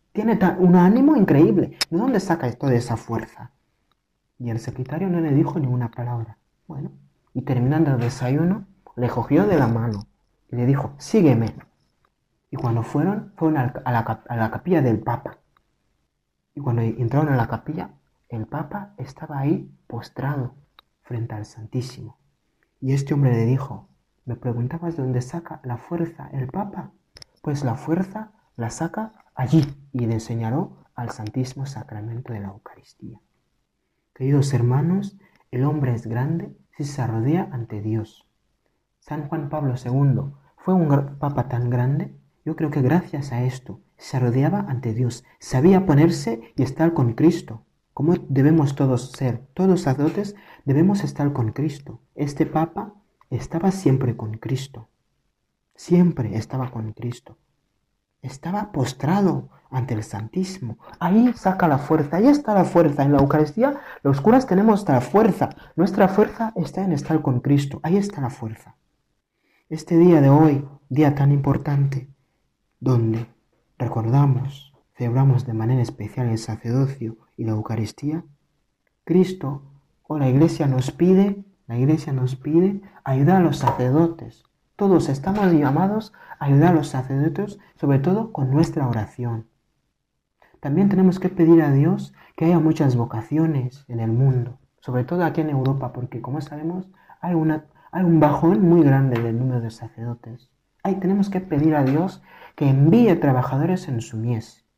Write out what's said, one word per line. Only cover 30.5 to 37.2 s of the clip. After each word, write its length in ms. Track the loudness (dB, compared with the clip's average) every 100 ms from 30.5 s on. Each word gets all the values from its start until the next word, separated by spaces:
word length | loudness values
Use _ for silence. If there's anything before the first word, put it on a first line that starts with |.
| -4 -6 -10 _ -12
al 160 | -12
Santísimo 560 | -10 -8 -6 -6 -6 -12
Sacramento 640 | -12 -14 -12 -12 -12 -10
de 60 | -10
la 80 | -12
Eucaristía. 720 | -14 -20 -20 _ _ -20 -20 _ _ _ _ _ _ _ _ _ -6
Queridos 360 | 0 2 2 0
hermanos, 640 | 2 2 2 0 -4 -12 _ _ _
el 140 | -2 -2
hombre 280 | 0 -2
es 140 | -4 -4
grande 500 | -4 -4 -4 -8 -16 _ -10
si 80 |
se 220 | -10 -6 -6
rodea 420 | -2